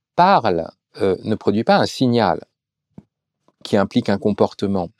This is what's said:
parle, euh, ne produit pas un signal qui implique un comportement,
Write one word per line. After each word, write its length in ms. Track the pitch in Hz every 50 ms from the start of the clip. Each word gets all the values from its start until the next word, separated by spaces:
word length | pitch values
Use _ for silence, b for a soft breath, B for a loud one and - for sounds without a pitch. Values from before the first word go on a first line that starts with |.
| _ _ -
parle, 520 | - 170 190 202 165 113 107 90 82 80 85 - _ _ _ - -
euh, 160 | 101 98 92 - -
ne 140 | 104 110
produit 280 | - - 113 101 107 117
pas 120 | - 196
un 100 | 190 113
signal 560 | 101 - - 135 123 120 120 110 92 80 - - _ _ _ _ _ _ _ _ _ _ - - _ _ _ _ _ _ _ _ _ _ _ -
qui 120 | - -
implique 320 | 104 98 98 - 123 117 -
un 100 | 101 98
comportement, 680 | - 107 101 - 110 95 - - - 98 98 95 87 82 _ _